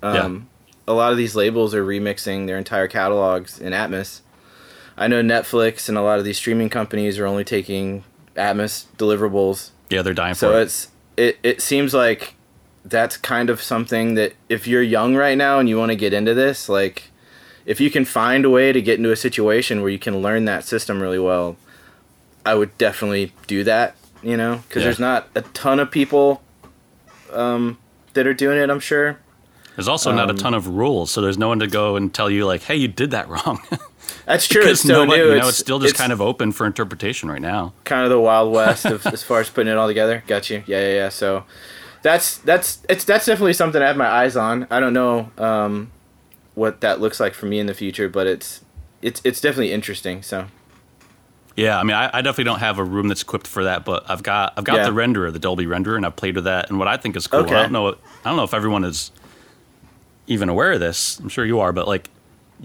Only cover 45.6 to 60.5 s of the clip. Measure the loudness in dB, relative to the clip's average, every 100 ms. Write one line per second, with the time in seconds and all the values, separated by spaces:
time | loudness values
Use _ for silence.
45.6 | 0 -4 -8 -16 _ _ _ _ _ -2
46.6 | -2 0 -2 0 -2 -2 -4 -4 -4 -4
47.6 | -4 -6 -8 -4 -4 0 0 -2 -6 -16
48.6 | -20 -20 -20 _ -8 -4 -4 0 0 0
49.6 | -2 -2 -6 -8 -10 -10 -8 -8 -10 -16
50.6 | _ _ _ _ _ _ _ _ _ -2
51.6 | 0 2 2 0 0 0 -2 -2 -2 -2
52.6 | -2 -2 -2 -2 -2 -4 -6 -8 -8 -4
53.6 | -2 -2 -4 -6 -4 -6 -2 -2 -2 -4
54.6 | -2 0 0 0 0 0 -2 -4 -4 -2
55.6 | -2 -2 -2 -2 -4 -4 -4 -4 -2 -2
56.6 | -2 -2 -2 -2 -4 -6 -2 0 2 2
57.6 | 2 0 -2 -4 -12 -10 -4 -2 -2 -2
58.6 | 0 0 -2 -6 -10 -14 -20 -20 -20 _
59.6 | _ _ -20 _ _ _ -6 -2 0